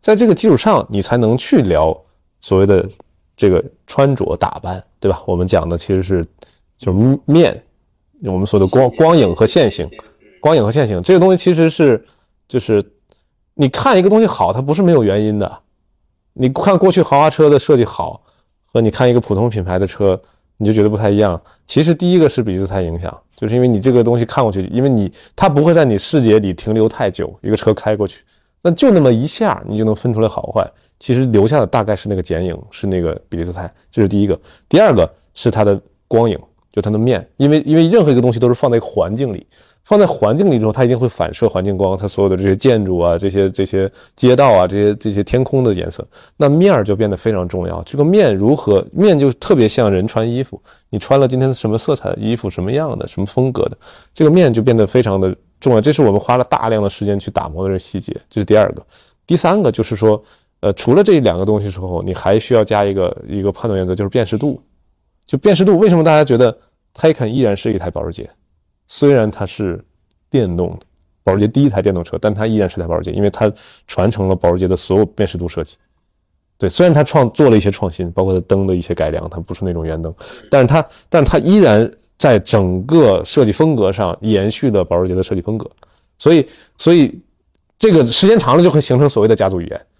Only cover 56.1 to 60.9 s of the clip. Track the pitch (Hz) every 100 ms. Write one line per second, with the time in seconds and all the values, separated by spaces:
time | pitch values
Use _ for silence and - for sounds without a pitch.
56.1 | 101 - 123 123 - 113 110 101 - 101
57.1 | 101 98 - 78 78 95 95 - 98 -
58.1 | - _ 107 98 107 101 - _ _ _
59.1 | _ _ 170 170 202 156 110 113 107 110
60.1 | 107 _ _ _ _ 101 98 -